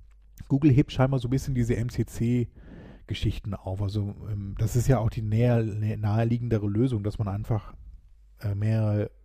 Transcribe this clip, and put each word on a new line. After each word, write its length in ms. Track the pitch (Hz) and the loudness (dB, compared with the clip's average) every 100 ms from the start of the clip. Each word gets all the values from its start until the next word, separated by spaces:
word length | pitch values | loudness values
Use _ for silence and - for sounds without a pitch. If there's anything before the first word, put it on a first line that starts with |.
| - - - - - | -20 -20 -20 -12 -2
Google 240 | 135 151 | 4 6
hebt 220 | 123 147 | 6 4
scheinbar 260 | - 131 135 | 2 2 2
so 80 | 120 | 0
ein 60 | |
bisschen 240 | 135 - 127 | -2 0 0
diese 180 | 113 110 | 0 0
M-C-C-Geschichten 1800 | 123 - 110 - 117 123 117 - - - - - - 104 107 - 107 | -2 -2 -4 -2 0 2 0 -6 -20 -18 -20 -14 -10 -4 -2 -2 -6
auf. 280 | 92 95 95 | -8 -6 -4
Also, 320 | 101 104 101 101 - | -2 -2 -4 -6 -8
ähm, 240 | 101 98 98 | -8 -6 -2
das 180 | 113 123 | 0 2
ist 100 | 131 | 4
ja 120 | 120 | 4
auch 120 | 107 | 2
die 120 | - | -2
näher, 420 | 107 110 123 117 | 0 4 4 4
nä-, 320 | 113 101 107 107 | 0 -2 -4 -2
naheliegendere 720 | 104 110 117 120 120 110 101 | 0 2 2 2 0 0 0
Lösung, 340 | 101 131 110 | 2 2 0
dass 160 | 104 - | -2 -4
man 80 | 101 | -4
einfach, 480 | 101 113 110 - - - - - - - - | -4 -2 -4 -4 -16 -18 -20 -20 -20 -20 -8
äh, 140 | 104 | -6
mehrere 560 | 101 107 110 107 104 - - | -2 0 2 2 0 -2 -8